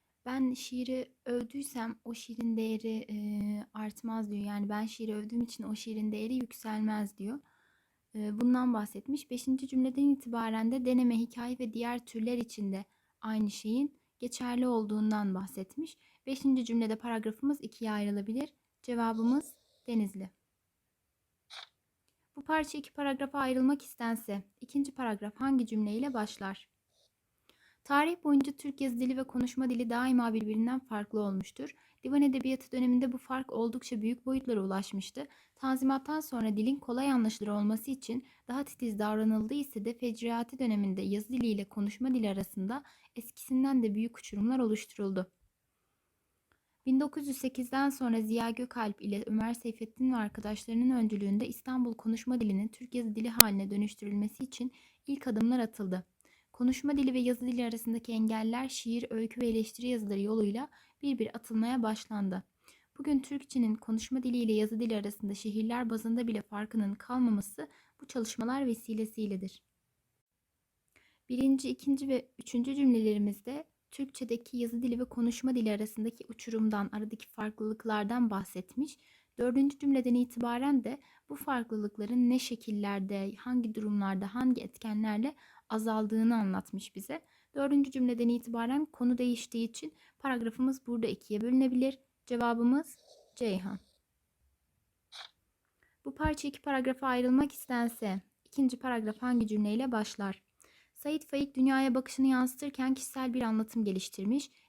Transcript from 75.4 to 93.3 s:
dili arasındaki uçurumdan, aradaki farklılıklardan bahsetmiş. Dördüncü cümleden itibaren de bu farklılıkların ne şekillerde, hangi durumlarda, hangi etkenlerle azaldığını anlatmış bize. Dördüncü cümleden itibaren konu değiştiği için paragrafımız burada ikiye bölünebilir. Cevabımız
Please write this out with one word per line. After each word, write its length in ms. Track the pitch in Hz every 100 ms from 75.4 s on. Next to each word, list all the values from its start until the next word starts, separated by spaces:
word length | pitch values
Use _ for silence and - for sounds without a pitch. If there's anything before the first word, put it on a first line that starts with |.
| 262 247
dili 160 | 220
arasındaki 540 | 208 214 - 220 233 -
uçurumdan, 600 | 220 - 226 220 208 202
aradaki 340 | 208 214 220 -
farklılıklardan 1000 | - 214 214 214 214 226 214 208 247 233
bahsetmiş. 680 | 196 190 185 - - 294 - _ _ _ -
Dördüncü 420 | 240 254 277 277
cümleden 340 | 285 269 247
itibaren 720 | 240 247 233 240 240 277 277
de 160 | 214 269 _ _ -
bu 60 | 285
farklılıkların 920 | - 254 233 214 208 214 208 247 240
ne 100 | 254
şekillerde, 960 | - 226 - 208 202 196 190 202 196 202
hangi 400 | 247 254 226 214
durumlarda, 600 | 214 208 196 190 196 233
hangi 260 | 262 247
etkenlerle 720 | - - 220 214 220 208 262 285 - - -
azaldığını 640 | 220 220 220 214 220 226 226
anlatmış 600 | 196 185 - 190 - -
bize. 260 | 202 320 - _ _
Dördüncü 380 | 277 277 285 269
cümleden 380 | 269 247 233 233
itibaren 560 | 240 240 233 233 277 311
konu 320 | - 247 247
değiştiği 520 | 247 233 - 233 226
için 240 | - 311 - _ _
paragrafımız 680 | 269 247 226 233 262 262 -
burada 200 | 240 220
ikiye 340 | 202 - 208
bölünebilir. 580 | 233 262 262 247 269 269 _ _ -
Cevabımız 720 | 240 240 233 240 277 - - _ - _